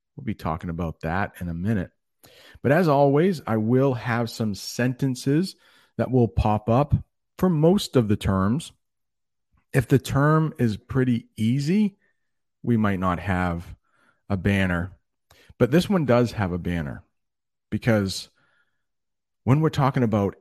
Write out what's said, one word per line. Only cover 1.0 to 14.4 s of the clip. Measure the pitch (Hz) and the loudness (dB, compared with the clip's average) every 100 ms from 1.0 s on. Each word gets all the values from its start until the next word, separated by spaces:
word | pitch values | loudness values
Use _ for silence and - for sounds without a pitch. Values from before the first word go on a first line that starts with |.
that | 80 90 95 - | -6 -4 -4 -8
in | 87 | -10
a | |
minute. | 82 98 107 82 _ _ _ - - - - | -6 -4 -2 -4 _ _ _ -20 -20 -20 -6
But | 120 | 0
as | 156 170 | 2 2
always, | 139 143 143 185 165 - | 4 4 4 2 0 -2
I | 110 | -2
will | 110 127 139 | 2 2 2
have | 120 120 117 117 | -2 -4 -4 -4
some | - 110 | -4 -6
sentences | 95 - - 123 127 139 127 135 147 185 - _ _ _ - | -6 -10 -4 -4 -2 -4 -2 0 0 -2 -8 _ _ _ -6
that | 110 | 0
will | 127 113 | 2 2
pop | - 110 107 - | 2 0 0 2
up | 117 143 - - _ _ - | 2 2 0 -2 _ _ -2
for | 185 | 0
most | 156 160 196 - 135 | 4 4 2 2 0
of | 107 | 2
the | 104 | 0
terms. | - 95 98 135 - _ _ _ _ _ _ _ _ _ _ | 2 2 2 -2 -6 _ _ _ _ _ _ _ _ _ _
If | 131 - | -2 2
the | 135 | 2
term | - 135 147 160 156 - | 2 0 2 2 0 0
is | 120 101 | -2 -2
pretty | - 131 127 117 - - | -6 -2 0 -2 -4 -4
easy, | 110 135 143 196 202 _ _ _ _ _ _ _ | -2 0 0 0 0 _ _ _ _ _ _ _
we | - 117 | -2 0
might | 107 95 | 0 0
not | 92 87 | -2 -2
have | 92 90 90 85 85 - _ _ _ _ - | -2 -2 -2 -4 -10 -18 _ _ _ _ -8
a | |
banner. | 98 | -4